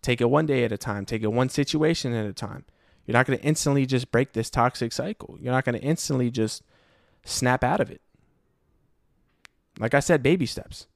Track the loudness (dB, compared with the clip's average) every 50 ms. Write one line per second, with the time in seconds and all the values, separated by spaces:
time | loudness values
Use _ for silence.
0 | 2 0 2 2 4 4 4 4 4 4 2 2 2 0 -2 -4 -4 -6 -6 -6
1 | -4 -6 -6 -2 -2 0 2 2 0 0 2 -2 -2 0 0 0 2 2 0 0
2 | -2 -4 -4 -4 -4 -6 -6 -8 -10 -10 -10 -14 -16 _ _ _ _ _ _ _
3 | _ 0 2 2 2 2 0 -2 0 -2 -2 0 0 0 2 2 2 2 0 -2
4 | -2 0 0 0 0 2 _ -6 -6 -2 0 2 2 2 2 -2 -6 -6 -4 -6
5 | -6 -6 -8 _ -14 -18 -16 -10 -4 -2 -2 0 0 0 -2 -2 0 -2 -2 -2
6 | -2 -4 -2 0 0 0 0 0 -2 -2 -2 -8 _ _ _ _ _ _ _ _
7 | _ _ _ _ _ -8 -6 0 2 2 2 2 2 0 2 0 0 -2 -4 -18
8 | _ _ _ _ _ _ _ _ _ _ _ _ _ _ _ _ _ _ _ _
9 | _ _ _ _ _ _ _ _ _ -20 _ _ _ _ _ -4 -2 2 2 2
10 | 4 4 4 4 6 4 4 4 2 -2 -4 -10 -12 -14 -18 -20 -20 _ _